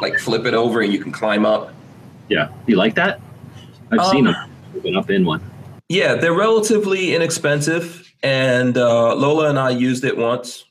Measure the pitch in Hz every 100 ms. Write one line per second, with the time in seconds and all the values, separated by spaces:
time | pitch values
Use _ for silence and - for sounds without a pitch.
0 | - - - 113 117 113 117 113 101 98
1 | - - 107 104 107 107 - - - -
2 | - - - 85 73 - - 98 107 135
3 | 190 - - - - - - - - 117
4 | 185 143 113 85 - - - - - 92
5 | - 98 87 78 - - - - - 180
6 | 160 120 170 170 220 226 214 214 202 190
7 | 180 165 165 - 151 147 151 170 170 -
8 | - - 139 135 131 123 127 123 120 117
9 | 117 - 143 156 151 139 131 123 127 127
10 | 131 107 117 123 - - -